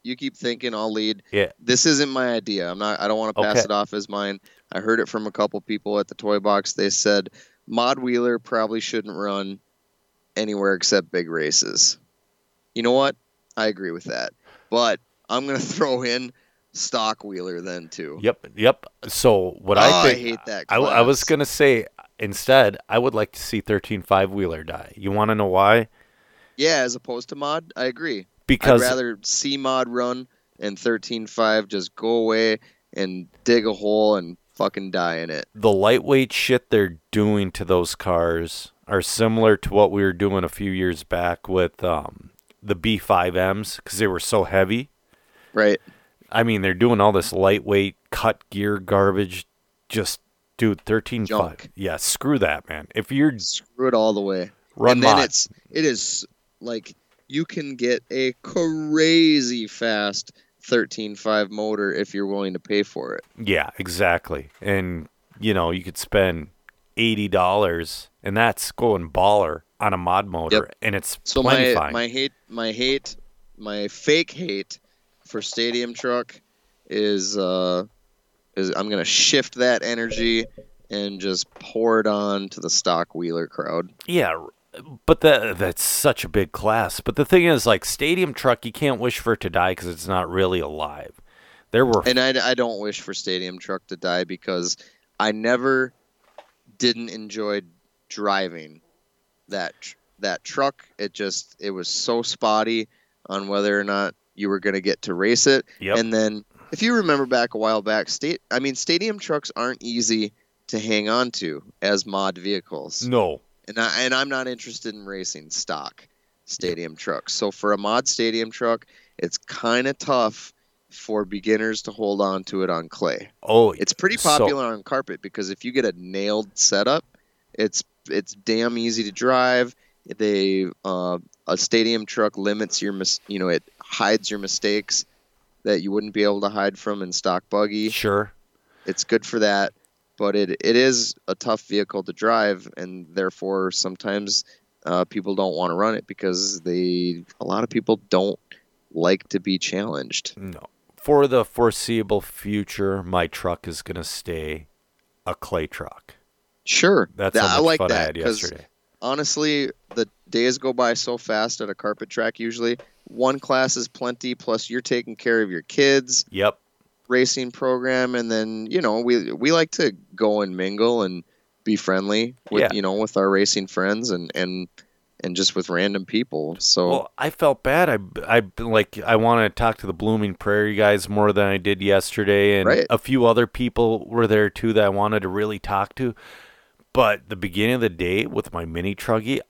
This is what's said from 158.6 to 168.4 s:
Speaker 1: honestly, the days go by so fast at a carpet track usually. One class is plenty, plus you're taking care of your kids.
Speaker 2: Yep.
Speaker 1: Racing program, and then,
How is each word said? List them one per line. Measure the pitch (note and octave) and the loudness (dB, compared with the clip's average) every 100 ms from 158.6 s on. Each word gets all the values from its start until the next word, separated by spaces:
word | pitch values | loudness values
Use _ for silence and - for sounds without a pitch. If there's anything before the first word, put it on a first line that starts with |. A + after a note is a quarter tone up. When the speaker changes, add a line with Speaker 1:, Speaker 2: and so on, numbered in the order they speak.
| - _ _ _ | -18 _ _ _
Speaker 1:
honestly, | A#2+ C#3 D3 - D3+ D3 C#3 - _ A#2 | -4 -2 -2 -2 0 0 -2 -6 _ -4
the | A2 _ _ | -4 _ _
days | A2+ B2 B2+ | 0 2 0
go | C3+ | -2
by | B2 B2 A#2 | 0 0 0
so | - A#2+ | -4 -6
fast | - G#2+ A2+ - | -4 -2 -2 -4
at | G#2 | -8
a | F#2+ | -6
carpet | G#2 G#2 A2 | -6 -6 -6
track | - A2+ - | -4 -4 -4
usually. | A2+ A#2 A#2 A#2+ - _ - | -8 -4 -4 -4 -8 _ -18
One | A2+ C3 C3+ | 0 0 0
class | - C3 C3 C3 | 0 0 2 -2
is | A2+ | -6
plenty, | - B2 A#2+ B2+ | -6 -8 -6 -8
plus | A#2+ - A2 - | -6 -4 -4 -2
you're | B2 | -6
taking | - A#2+ A#2 A2 | -2 -4 -4 -6
care | B2 A2+ | 0 2
of | G#2 | 2
your | F2 | -4
kids. | - - C#3 C#3 B2+ A#2+ - | -4 2 4 4 2 -4 -2
Speaker 2:
Yep. | F#2+ G#2 - _ _ _ _ _ | 0 0 0 _ _ _ _ _
Speaker 1:
Racing | B2+ B2+ - B2 | 2 2 0 -6
program, | - C3 B2+ C3 B2+ B2 B2 | -4 -2 0 0 0 0 -2
and | A#2 | -2
then, | A2 | -2